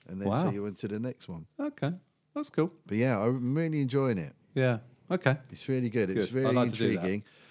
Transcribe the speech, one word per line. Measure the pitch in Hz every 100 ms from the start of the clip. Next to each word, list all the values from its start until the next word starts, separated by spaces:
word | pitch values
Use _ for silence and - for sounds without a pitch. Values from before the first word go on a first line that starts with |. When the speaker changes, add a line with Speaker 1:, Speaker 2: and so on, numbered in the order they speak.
| -
Speaker 1:
And | 95
then | 98 113
so | 180
Speaker 2:
Wow. |
Speaker 1:
you | 101
went | 104 98
to | 107
the | 104
next | 123 123 -
one. | 90 156 -
Speaker 2:
Okay. | 294 294 139 180 - _ _
That's | 285 294
cool. | - 160 - -
Speaker 1:
But | 104
yeah, | 127 110
I'm | 110 131 123 147
really | 165 151
enjoying | 135 139 135 104
it. | 73 - _ 139
Speaker 2:
Yeah. | 127 113 - - -
Okay. | 180 - 131 -
Speaker 1:
It's | - -
really | 131 123
good. | 113 98
It's | 95 95
Speaker 2:
Good. |
Speaker 1:
really | 127 131
Speaker 2:
I'd | 127
like | 120
to | -
do | 117
that. | 101
Speaker 1:
intriguing. | 92 101 - - -